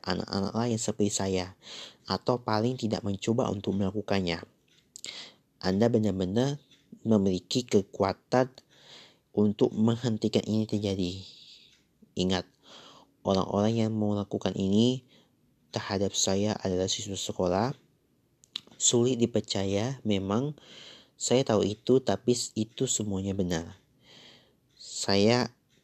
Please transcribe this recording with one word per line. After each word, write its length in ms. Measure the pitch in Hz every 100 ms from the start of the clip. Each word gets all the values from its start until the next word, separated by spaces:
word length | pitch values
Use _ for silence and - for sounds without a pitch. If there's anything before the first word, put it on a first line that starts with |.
| -
anak-anak 480 | 90 - 98 98
lain 240 | 110 120 110
seperti 320 | - - 104
saya, 480 | - 98 92 90 - - - - - -
atau 320 | 95 - 123
paling 340 | 117 110 120 127
tidak 300 | 107 104 101
mencoba 420 | 98 - 117 120
untuk 240 | 98 101 98
melakukannya. 640 | 98 104 101 101 87 82 - _ _ _ _ - - - - - _ -
Anda 260 | 92 95 120
benar-benar 720 | 120 107 95 92 107 135 143 _ _ _ - 113
memiliki 580 | 107 98 92 - 127
kekuatan 840 | 120 104 - - 98 - - 127 127 - - _ - - - _ _
untuk 400 | - 104 104 123
menghentikan 720 | - 113 117 120 107 107 110
ini 220 | - 107 107
terjadi. 580 | 107 101 95 87 95 92 - - - - _ _ _ - -
Ingat, 300 | 92 92 - _ - - - - - _
orang-orang 640 | 101 95 95 98 107 113 110
yang 40 | 110
melakukan 640 | 104 104 98 104 95 95
ini 480 | 95 101 123 127 - _ _ _ _ _ _
terhadap 400 | 113 - 98 98 -
saya 400 | - 98 104 -
adalah 300 | 98 92 95
siswa 240 | - 101 95
sekolah, 600 | - - 90 92 120 - _ _ _ _ _ _ _ - - -
sulit 400 | - 120 123 120
dipercaya, 800 | 117 107 - 101 98 98 120 135 107
memang 480 | 98 98 107 147 151 - - - - - -
saya 240 | - 123
tahu 240 | 127 104 95
itu, 320 | 107 - 127
tapi 320 | - 98 -
s-, 240 | 123 - -
itu 320 | 107 - 131
semuanya 480 | - 104 95 98 95
benar. 400 | 90 85 85 - _ _ _ - - - _ _ _ -
Saya 720 | - - - 98 104 123 117 _ _ _